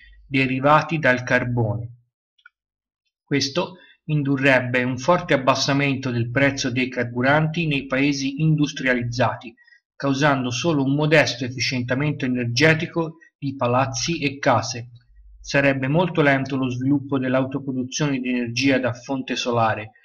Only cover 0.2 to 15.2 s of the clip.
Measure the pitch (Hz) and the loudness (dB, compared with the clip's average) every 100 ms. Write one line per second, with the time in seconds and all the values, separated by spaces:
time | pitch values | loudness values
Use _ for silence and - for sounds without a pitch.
0.2 | - 135 131 131 143 151 151 165 131 127 | -4 0 0 2 4 4 4 0 2 2
1.2 | 123 127 123 120 110 101 - - _ _ | 2 0 0 0 0 -2 -8 -16 _ _
2.2 | _ _ _ _ _ _ _ _ _ _ | _ _ _ _ _ _ _ _ _ _
3.2 | _ 139 139 175 180 - - _ - 151 | _ -2 0 -2 -4 -8 -20 _ -2 0
4.2 | 139 139 139 127 123 127 123 127 - 175 | 2 2 4 4 2 0 -2 -2 2 0
5.2 | - 139 127 127 - 139 139 123 131 120 | 2 0 2 0 0 0 0 -2 -2 -2
6.2 | 117 139 139 139 131 123 127 123 117 120 | -2 0 0 0 -4 -2 -2 -2 -4 -2
7.2 | 131 156 160 170 160 139 - 131 143 139 | 2 2 2 0 -2 -2 -2 0 0 0
8.2 | 135 139 156 147 143 - 131 123 117 120 | -4 0 2 4 2 -2 -2 0 -2 0
9.2 | 113 110 110 - _ _ _ - 139 135 | 0 -2 -12 -20 _ _ _ -6 -2 2
10.2 | 147 131 123 120 170 151 135 143 151 156 | 2 2 0 -2 0 0 2 0 4 4
11.2 | 123 - 123 123 - 127 123 127 151 - | 2 -2 -6 -4 -4 -2 -2 -2 -2 -2
12.2 | 127 123 120 120 156 156 170 170 160 - | -2 -2 -2 2 4 4 0 -4 -4 -6
13.2 | - _ 139 131 120 123 131 - - 165 | -20 _ -8 -2 0 2 0 -2 -4 -2
14.2 | 139 - 139 113 - 120 - - _ - | -4 -2 2 2 0 -8 -12 -18 _ -20